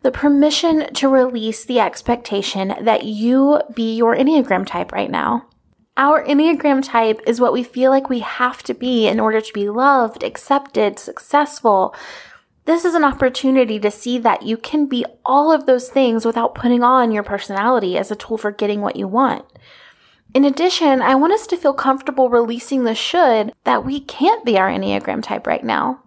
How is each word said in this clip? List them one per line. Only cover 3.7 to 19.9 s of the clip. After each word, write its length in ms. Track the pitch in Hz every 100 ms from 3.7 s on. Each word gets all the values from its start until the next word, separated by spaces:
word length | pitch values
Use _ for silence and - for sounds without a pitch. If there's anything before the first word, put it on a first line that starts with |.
| 233
be 200 | 226 226
your 200 | 233 233
Enneagram 500 | 277 311 262 185 190
type 260 | 175 180
right 200 | - -
now. 340 | - 76 240 - _ _ _ _ -
Our 300 | 277 302 -
Enneagram 580 | 285 320 330 294 269
type 380 | 269 233 226 220 -
is 120 | 233
what 140 | 247
we 80 | -
feel 300 | 240 - 262
like 180 | 269 269
we 120 | 247
have 420 | 208 - 247 254
to 100 | -
be 320 | 240 247 247 214
in 140 | 220
order 200 | 220 220
to 140 | 220
be 160 | 208 202
loved, 540 | 220 269 277 226 -
accepted, 760 | 208 - - 277 277 - 208 202
successful. 960 | - - - 285 294 - 233 196 190 - - - - - _ _ -
This 180 | 339
is 120 | 349 330
an 100 | 285
opportunity 760 | 269 262 254 269 262 240 214
to 120 | 208
see 260 | 208 240 247
that 240 | 233 -
you 160 | - 226
can 300 | - 302 285
be 180 | 247 - -
all 280 | - 269 302
of 160 | 311 269
those 220 | 254 254
things 360 | - 254 226 226
without 300 | 226 233 -
putting 260 | 247 240
on 300 | 240 262 240
your 100 | 214
personality 760 | 202 202 - 196 220 254 196 180
as 140 | 196
a 60 | 214
tool 240 | - 220
for 120 | 208
getting 300 | 208 208 208
what 140 | 202 -
you 120 | 196
want. 380 | 214 262 - - - _ - -